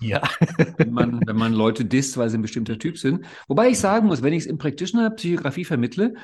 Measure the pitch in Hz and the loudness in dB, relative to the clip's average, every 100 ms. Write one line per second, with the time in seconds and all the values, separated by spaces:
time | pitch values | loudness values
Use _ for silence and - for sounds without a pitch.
0 | 110 98 143 - 165 - - - - 120 | -4 -2 -2 0 0 2 0 2 0 2
1 | 120 117 110 110 113 110 110 107 110 131 | 0 0 0 0 2 2 2 2 0 0
2 | 135 127 117 113 107 127 110 110 160 165 | 0 0 0 0 -2 -4 -6 -4 -6 -4
3 | 135 170 - - - 143 254 240 196 214 | -2 -2 -4 -14 -4 2 4 4 2 4
4 | 214 143 135 165 - 156 151 139 185 233 | 4 2 0 0 -2 -4 -4 -4 -2 2
5 | 220 220 170 170 143 139 180 143 117 - | 0 0 -2 -2 -2 -4 -2 0 0 0
6 | 226 220 | -2 -4